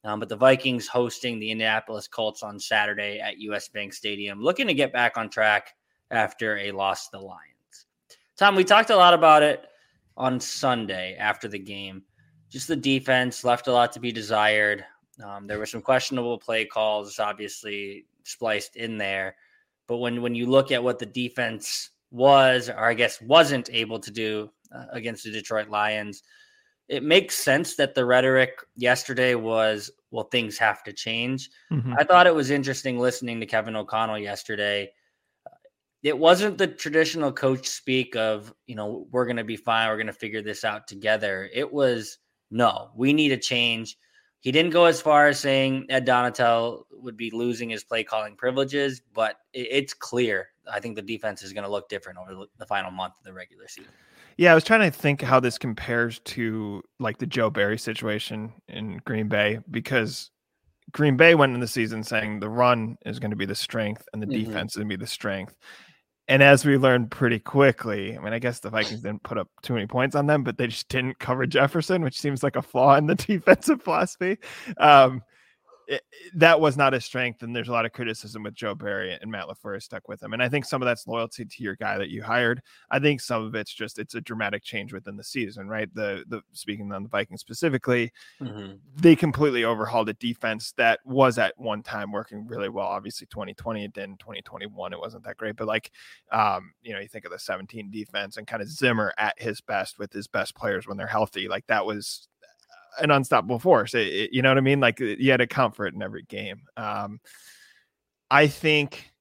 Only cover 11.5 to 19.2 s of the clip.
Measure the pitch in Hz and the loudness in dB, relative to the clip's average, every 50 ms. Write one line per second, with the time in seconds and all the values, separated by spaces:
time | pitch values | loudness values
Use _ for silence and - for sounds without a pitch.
11.5 | 104 101 95 101 101 98 98 95 95 95 _ _ _ _ _ _ _ _ _ _ | -10 -10 -10 -12 -12 -12 -12 -14 -14 -16 _ _ _ _ _ _ _ _ _ _
12.5 | - 131 - - 165 135 - 139 135 131 131 - 131 127 123 123 120 - - 123 | -14 -14 -6 -4 -4 -2 0 0 0 0 2 2 2 2 2 0 -4 -2 0 0
13.5 | 120 120 - 131 123 123 120 120 - 117 120 120 113 113 107 104 110 107 107 107 | 0 2 0 2 4 4 4 4 0 -6 -8 -8 -6 -6 -4 -2 0 4 4 4
14.5 | 107 107 104 104 104 101 98 - _ _ _ _ _ - 117 101 101 101 101 101 | 4 4 2 2 0 -2 -6 -18 _ _ _ _ _ -20 -16 -16 -16 -16 -12 -10
15.5 | 104 104 107 - - 113 - - 131 127 - - 135 127 120 120 120 104 _ - | -8 -8 -8 -8 -10 -8 0 2 2 2 2 -2 -4 -4 -4 -4 -6 -6 _ -4
16.5 | 113 110 110 104 - 110 107 107 107 107 101 101 101 - 107 104 101 98 104 98 | -2 -2 -2 -2 -2 -2 0 0 0 -2 -4 -8 -6 -4 -4 -4 -4 -8 -12 -12
17.5 | - - - 107 101 101 101 98 101 104 _ _ _ _ _ - - _ 120 110 | -12 -14 -12 -10 -10 -10 -10 -12 -14 -16 _ _ _ _ _ -20 -14 _ -4 -2
18.5 | 107 101 - - _ 113 117 113 113 107 101 98 98 98 | -2 -4 -4 -10 _ -10 -10 -8 -6 -6 -4 -4 -4 -4